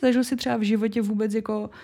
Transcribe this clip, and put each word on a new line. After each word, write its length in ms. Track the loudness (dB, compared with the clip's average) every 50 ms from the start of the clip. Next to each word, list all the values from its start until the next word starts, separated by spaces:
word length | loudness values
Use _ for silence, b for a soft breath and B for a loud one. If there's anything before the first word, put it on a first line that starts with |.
Zažil 220 | 2 4 4 4 2
jsi 120 | 0 -2
třeba 220 | -4 -2 -2 0 0
v 40 |
životě 400 | 2 2 2 2 2 0 0 0
vůbec 320 | 0 0 0 0 0 0 -2
jako, 360 | -2 -2 -2 -4 -4 -6 -8 B B